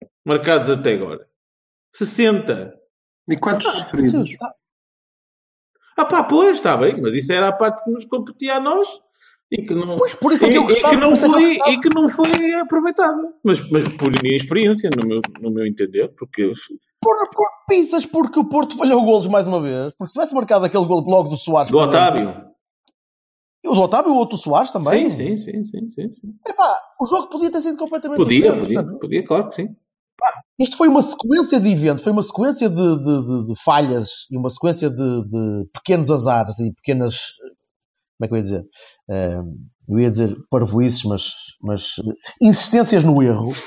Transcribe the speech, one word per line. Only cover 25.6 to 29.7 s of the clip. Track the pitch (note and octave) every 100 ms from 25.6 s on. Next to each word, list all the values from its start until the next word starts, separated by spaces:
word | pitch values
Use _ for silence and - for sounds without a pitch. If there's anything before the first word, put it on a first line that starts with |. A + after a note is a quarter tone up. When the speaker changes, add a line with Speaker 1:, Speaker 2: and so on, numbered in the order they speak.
| G#3
Speaker 1:
sim, | - A3+
sim, | - G#3+
sim. | - G#3 - A4+
Speaker 3:
Epá, | G4 E4+ F#3+ - -
o | B3+
jogo | F#4 -
podia | D4+ E4+
ter | E4
sido | E4 D4+
completamente | D#4+ D#4 D#4 C#4+
Speaker 1:
Podia, | B2+ B2
Speaker 3:
diferente, | - -
Speaker 1:
podia, | - A2
Speaker 3:
portanto. | D#3 A3+
Speaker 1:
podia, | D3 E3+ F#3
claro | E3 G#3
que | -
sim. | G#3